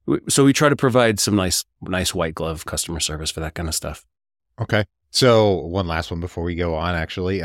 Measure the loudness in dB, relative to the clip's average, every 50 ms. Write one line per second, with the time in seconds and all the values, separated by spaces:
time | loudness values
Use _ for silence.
0 | _ -2 -2 -2 -2 0 2 4 6 6 6 4 4 2 2 2 2 2 4 4
1 | 4 4 2 0 0 2 2 2 2 0 -2 -4 -6 _ _ -14 -10 -6 -4 -2
2 | -2 -2 -2 -2 -2 -2 -2 -4 -4 -6 -6 -6 -8 -8 -6 -6 -6 -6 -6 -4
3 | -4 -4 -6 -6 -8 -8 -8 -6 -8 -8 -8 -6 -6 -6 -6 -6 -6 -8 -10 -12
4 | -16 _ _ _ _ _ _ _ _ _ _ -10 -6 -2 0 0 0 -2 _ _
5 | _ _ -2 2 6 6 8 8 6 6 4 2 0 -2 -2 -2 -2 0 -2 -2
6 | -4 -4 -6 -6 -8 -8 -8 -6 -6 -4 -4 -2 -2 -2 -2 -2 -2 -2 -2 -2
7 | -4 -6 -6 -4 -4 -2 -2 -4 -4